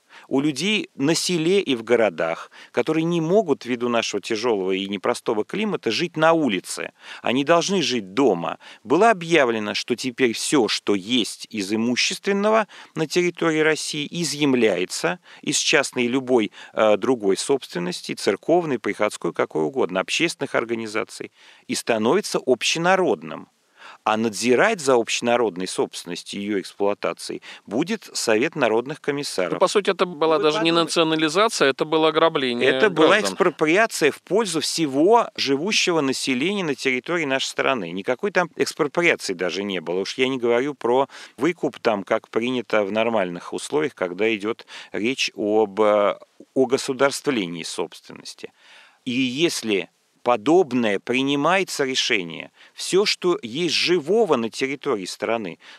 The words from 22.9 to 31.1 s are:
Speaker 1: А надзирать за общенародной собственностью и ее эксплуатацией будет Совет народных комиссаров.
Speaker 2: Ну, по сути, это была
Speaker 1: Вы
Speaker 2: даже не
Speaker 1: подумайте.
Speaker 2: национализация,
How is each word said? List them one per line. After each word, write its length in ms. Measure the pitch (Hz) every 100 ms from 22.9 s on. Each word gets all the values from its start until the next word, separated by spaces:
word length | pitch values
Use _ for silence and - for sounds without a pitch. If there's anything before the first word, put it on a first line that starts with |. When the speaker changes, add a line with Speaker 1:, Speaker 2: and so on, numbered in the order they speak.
| 190 175 95 78 78 82 _ _ _ - -
Speaker 1:
А 140 | - 110
надзирать 640 | 113 95 113 123 196 190
за 140 | 139
общенародной 720 | 127 110 - 120 120 113 87 92
собственностью 760 | - 117 - - 87 - 101
и 40 |
ее 160 | 101 101
эксплуатацией 800 | 87 - 101 101 90 82 - 87 - - -
будет 420 | 110 170 220 -
Совет 440 | - - 107 143 156
народных 440 | 123 110 123 151
комиссаров. 540 | - 143 143 - 87
Speaker 2:
Ну, 40 | 85
по 100 | 180
сути, 220 | 214 196
это 160 | 185 185
была 320 | 156 160 160
Speaker 1:
Вы 40 |
Speaker 2:
даже 140 | 151 156
не 120 | 165
Speaker 1:
подумайте. 140 | 170
Speaker 2:
национализация, 840 | 165 - 160